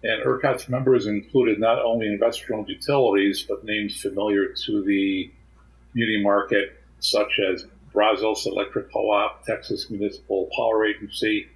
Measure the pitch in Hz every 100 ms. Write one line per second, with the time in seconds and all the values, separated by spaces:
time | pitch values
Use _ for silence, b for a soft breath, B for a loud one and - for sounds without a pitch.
0 | 113 113 127 127 139 131 - 127 131 127
1 | 104 104 - 135 117 101 113 123 120 117
2 | 110 101 113 113 - 107 104 95 - 143
3 | 123 98 101 98 - 101 110 107 104 -
4 | 101 95 107 101 95 - - 104 98 98
5 | 98 95 90 - _ _ - _ - 123
6 | 113 107 101 101 - 104 98 - - -
7 | - - 104 - 98 90 - - - -
8 | 107 101 110 107 - 95 - - - 110
9 | 107 104 104 - - 110 - 104 - 104
10 | 101 - - 98 92 - 117 110 107 104
11 | 101 - 113 107 -